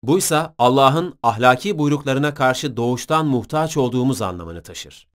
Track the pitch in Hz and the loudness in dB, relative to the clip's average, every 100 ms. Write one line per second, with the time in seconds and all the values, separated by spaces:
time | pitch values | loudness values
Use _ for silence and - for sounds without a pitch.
0 | 113 175 185 151 165 _ 123 131 135 147 | 2 0 2 -2 -2 _ 2 6 4 4
1 | 180 - 117 110 127 127 202 175 147 147 | -4 -2 -2 2 4 4 0 -2 0 -2
2 | 139 135 147 147 131 127 147 117 120 123 | -2 -2 -2 0 0 0 -4 -4 -2 -2
3 | - 156 156 127 113 156 156 156 127 123 | -2 -2 0 -2 -2 -4 -2 0 0 0
4 | 127 127 101 90 85 85 82 85 - - | 0 0 -4 -6 -12 -14 -14 -16 -18 -20
5 | _ | _